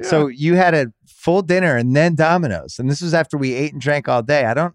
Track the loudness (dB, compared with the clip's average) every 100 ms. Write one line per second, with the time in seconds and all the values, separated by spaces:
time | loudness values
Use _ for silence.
0 | -2 0 0 -2 2 4 4 2 0 -6
1 | _ _ 0 0 2 2 2 0 2 2
2 | 2 2 2 2 0 -4 -8 -6 -4 -4
3 | -2 -2 -2 -2 -4 -2 -4 -6 -4 -2
4 | 0 -2 0 0 0 0 -4